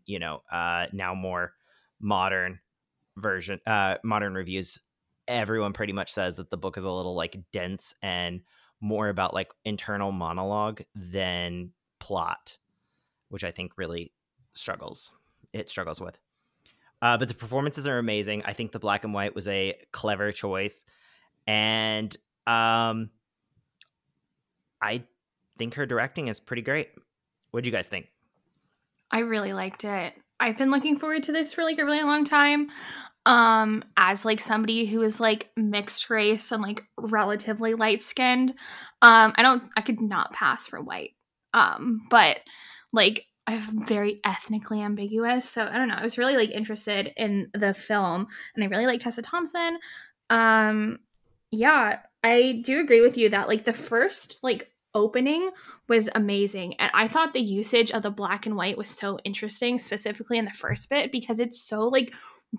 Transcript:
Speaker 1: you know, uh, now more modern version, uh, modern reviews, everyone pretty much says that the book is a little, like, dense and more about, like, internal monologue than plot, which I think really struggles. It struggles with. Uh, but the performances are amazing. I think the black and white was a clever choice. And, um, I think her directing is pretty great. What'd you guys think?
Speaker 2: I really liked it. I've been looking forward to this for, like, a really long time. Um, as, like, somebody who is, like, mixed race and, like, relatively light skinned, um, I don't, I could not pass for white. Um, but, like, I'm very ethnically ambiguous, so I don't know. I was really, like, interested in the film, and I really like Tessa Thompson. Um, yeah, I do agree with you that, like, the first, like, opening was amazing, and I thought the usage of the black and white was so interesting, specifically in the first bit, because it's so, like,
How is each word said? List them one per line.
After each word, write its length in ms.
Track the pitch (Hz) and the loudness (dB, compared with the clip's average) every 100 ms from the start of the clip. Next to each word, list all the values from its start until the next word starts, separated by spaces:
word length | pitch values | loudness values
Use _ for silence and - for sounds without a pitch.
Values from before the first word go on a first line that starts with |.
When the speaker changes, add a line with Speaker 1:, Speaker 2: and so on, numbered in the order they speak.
| - | -10
Speaker 1:
you 140 | 95 | -10
know, 220 | 82 73 - | -8 -10 -8
uh, 360 | 85 85 87 87 | -6 -2 -4 -4
now 200 | 98 92 | -6 -6
more 400 | 95 92 90 87 _ _ _ _ - | -6 -6 -6 -6 _ _ _ _ -10
modern 600 | 104 98 95 95 90 90 _ _ _ _ _ - | -2 0 0 -2 -4 -8 _ _ _ _ _ -8
version, 420 | 104 92 87 98 110 | -4 -4 -6 -6 0
uh, 300 | 107 95 - | 2 2 -2
modern 300 | 113 107 101 | -2 -2 -2
reviews, 440 | 95 90 95 90 - _ _ _ _ - | -6 -6 -8 -8 -14 _ _ _ _ -6
everyone 460 | 120 104 113 104 | -4 -2 -2 -2
pretty 200 | 95 104 | -4 -6
much 180 | 98 90 | -6 -6
says 260 | - 92 85 | -4 -6 -6
that 120 | 92 | -10
the 80 | 90 | -8
book 200 | 95 95 | -8 -8
is 60 | |
a 80 | 95 | -6
little, 240 | 92 90 90 | -6 -6 -6
like, 220 | 82 98 87 | -6 -8 -12
dense 420 | 98 90 95 - - | -8 -8 -10 -12 -12
and 400 | 98 90 87 - - _ _ - | -6 -4 -4 -8 -14 _ _ -10
more 280 | 104 107 104 | -4 -2 -2
about, 240 | 95 92 | 0 -2
like, 200 | 92 92 _ | -2 -8 _
internal 480 | 110 104 - 101 98 | -8 -8 -6 -4 -4
monologue 720 | 95 82 90 95 104 107 110 - 104 | -4 -6 -4 -4 -2 -4 -6 -16 -18
than 760 | 90 95 92 87 87 87 90 _ _ - | -8 -4 -4 -4 -6 -8 -12 _ _ -18
plot, 580 | - 95 85 87 - - _ _ _ _ _ _ _ | -8 -4 -4 -6 -12 -20 _ _ _ _ _ _ _
which 140 | 98 | -12
I 80 | 90 | -10
think 260 | 87 90 - | -10 -12 -10
really 340 | 85 85 82 _ _ _ _ | -8 -8 -12 _ _ _ _
struggles. 580 | - - - - - - _ _ _ _ | -14 -10 -10 -12 -16 -20 _ _ _ _
It 160 | 107 104 | -12 -10
struggles 300 | - 85 78 | -10 -10 -10
with. 200 | 87 - _ _ _ _ _ _ _ - | -12 -16 _ _ _ _ _ _ _ 0
Uh, 160 | 117 120 | 2 2
but 100 | 120 | 0
the 60 | |
performances 540 | 113 113 131 143 143 139 | -6 -6 -4 -2 -4 -4
are 100 | 123 | -2
amazing. 460 | 113 104 101 104 104 | 0 -2 -2 -4 -6
I 80 | |
think 180 | 101 113 | -8 -8
the 80 | 113 | -6
black 240 | 104 101 | -2 -2
and 100 | 107 | -2
white 220 | 101 101 - | -4 -4 -6
was 120 | 95 | -4
a 280 | 98 95 - _ | -2 -2 -6 _
clever 400 | - 107 98 104 | -6 -4 -2 -2
choice. 540 | 95 101 95 101 - _ _ _ _ _ _ - | -4 -4 -4 -4 -8 _ _ _ _ _ _ -2
And, 680 | 107 107 110 110 107 110 - _ _ 117 | 0 2 0 0 -2 -6 -10 _ _ 0
um, 640 | 117 113 113 113 113 110 _ _ _ _ _ _ _ _ _ _ _ _ _ _ _ _ - | 2 4 2 0 -2 -8 _ _ _ _ _ _ _ _ _ _ _ _ _ _ _ _ -6
I 220 | 104 120 117 _ _ _ _ - | -4 -4 -8 _ _ _ _ -10
think 160 | 117 143 | -8 -6
her 100 | 131 | -4
directing 420 | 120 131 - 131 | -2 -2 -4 -8
is 120 | 107 | -8
pretty 220 | - 120 | -8 -8
great. 280 | 117 151 - - _ _ _ _ _ | -4 -4 -4 -12 _ _ _ _ _
What'd 140 | 117 123 | -6 -2
you 60 | |
guys 160 | 107 - | -4 -4
think? 200 | 95 69 _ _ _ _ _ _ _ _ _ - | -8 -12 _ _ _ _ _ _ _ _ _ -6
Speaker 2:
I 100 | 226 | -2
really 340 | 233 220 196 | -2 -2 -4
liked 300 | 196 190 - | -4 -6 -8
it. 300 | 208 202 165 - _ - | -8 -6 -6 -10 _ -2
I've 180 | 240 220 | -2 0
been 140 | 269 | 2
looking 280 | 277 302 294 | 2 2 -2
forward 240 | 311 320 | -2 -4
to 80 | 311 | -2
this 220 | 311 311 | -4 -4
for, 100 | - | -2
like, 160 | 330 320 | -2 0
a 60 | 285 | 0
really 180 | 294 | 2
long 200 | 294 294 | 2 2
time. 460 | 294 294 285 294 294 - - - - _ - | 2 4 6 4 0 -6 -16 -16 -18 _ 6
Um, 580 | 240 226 220 214 214 - - | 8 8 6 4 0 0 4
as, 280 | 185 202 220 | 4 4 0
like, 140 | 214 | 0
somebody 460 | - 220 220 226 214 | 0 0 2 0 0
who 160 | 226 | 2
is, 180 | 220 220 | 2 2
like, 300 | 226 220 - - | 2 2 -2 -2
mixed 540 | 214 208 208 - - | 0 0 -2 -6 -2
race 420 | 220 208 220 - | 2 2 2 -2
and, 100 | 226 | -4
like, 220 | 202 214 - - | -4 -6 -12 -10
relatively 760 | 226 214 202 208 214 214 226 | -2 0 0 0 -4 -2 -2
light 300 | 226 220 220 | 0 2 0
skinned, 480 | - - 254 254 254 262 - - - - | -2 0 2 4 2 0 -12 -18 -10 8
um, 320 | 233 226 220 220 | 10 12 10 8
I 60 | |
don't, 220 | 254 254 - 220 | 6 6 0 -4
I 60 | |
could 200 | 220 220 | -2 -2
not 320 | 214 180 - | -2 -2 -4
pass 340 | - 170 123 - | 0 0 0 -6
for 140 | - | -12
white. 300 | 147 90 71 _ _ _ _ | -10 -10 -12 _ _ _ _
Um, 520 | 226 101 - 247 220 - | 4 4 2 -2 -4 4
but, 320 | 233 160 - - - - - - | 8 8 4 -4 -20 -20 -20 -2
like, 340 | 220 202 214 - _ - | 4 4 4 -8 _ -6
I'm 380 | 226 214 214 214 | -6 -4 -6 -2
very 340 | 208 202 208 208 | 0 0 -2 -4
ethnically 560 | 190 - 214 - 214 | -4 -6 -6 -4 -6
ambiguous, 680 | 208 202 202 220 233 247 247 | -4 -4 -4 -2 0 -2 -4
so 140 | 233 | -6
I 140 | 208 233 | -4 -2
don't 100 | 254 | -2
know. 80 | 202 | -2
I 80 | |
was 140 | 233 240 | -4 -2
really, 180 | 254 269 | 2 2
like, 140 | 220 | 0
interested 640 | - 220 214 - 202 202 - | -2 -6 -6 -4 -4 -4 -4
in 340 | 214 202 - | -2 -2 -2
the 200 | 208 202 | -2 -2
film, 540 | 190 - 208 185 175 214 - - | -2 -2 0 0 -2 -4 -10 -10
and 100 | - | -4
I 40 | 202 | -2
really 200 | 208 247 | 0 0
like 120 | 240 | 0
Tessa 220 | 240 233 | -4 -8
Thompson. 580 | 233 349 330 349 339 330 - - - _ - | -6 -4 -4 -4 -4 -4 -10 -20 -20 _ 0
Um, 720 | 226 226 220 214 214 214 233 _ _ _ _ - | 4 6 6 4 2 -2 -6 _ _ _ _ -6
yeah, 480 | 220 262 302 214 - - _ | 2 4 6 4 -2 -8 _
I 380 | 226 240 262 226 240 | 4 6 6 2 -2
do 140 | 277 | 0
agree 220 | 285 233 | 8 10
with 160 | 233 233 | 8 6
you 120 | 214 | 4
that, 180 | 202 - | 4 2
like, 160 | 220 | 0
the 80 | 240 | 0
first, 720 | 226 - 233 381 - - - | -4 0 2 2 0 -12 -6
like, 280 | 254 233 - _ _ | -4 -4 -6 _ _
opening 560 | 214 214 247 262 320 370 370 - - - | 0 2 2 2 0 -2 -6 -18 -10 2
was 220 | 233 214 220 | 2 2 0
amazing, 580 | 202 202 202 202 180 - | 0 0 0 -2 -8 -2
and 160 | - | 0
I 140 | - 220 | 2 2
thought 260 | 320 320 | 2 2
the 60 | 262 | 0
usage 520 | 214 196 220 240 233 | -2 -2 2 4 4
of 100 | 226 | 0
the 100 | 208 | -4
black 340 | 202 190 202 220 | -4 -4 -4 -4
and 100 | 208 | -2
white 220 | 180 - | -2 -4
was 120 | 208 | -6
so 300 | - 202 196 | -6 -6 -6
interesting, 560 | 202 196 214 - 240 247 | -6 -8 -8 -2 0 0
specifically 580 | - 208 208 202 226 233 | -2 -4 -4 -6 -2 0
in 80 | 208 | -2
the 60 | |
first 380 | - - - - | -4 -6 -4 -2
bit, 220 | 285 269 | -2 0
because 280 | 262 233 226 | -4 -2 -2
it's 220 | 240 - | -2 -4
so, 260 | - 214 226 | -6 -2 2
like, 260 | 262 247 - - - _ | 2 0 -6 -20 -20 _